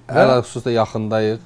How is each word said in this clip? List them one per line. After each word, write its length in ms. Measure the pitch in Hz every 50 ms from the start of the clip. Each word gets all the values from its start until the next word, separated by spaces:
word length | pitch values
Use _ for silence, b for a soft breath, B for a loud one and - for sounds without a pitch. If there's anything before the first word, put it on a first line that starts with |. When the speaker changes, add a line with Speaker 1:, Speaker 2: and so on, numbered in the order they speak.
| - -
Speaker 1:
Və 160 | - 123 -
Speaker 2:
ələlxüsus 400 | - 127 123 120 - - 123 -
da 100 | 127 117
yaxındayıq, 680 | 113 107 - - 113 110 107 110 110 110 107 110 113 -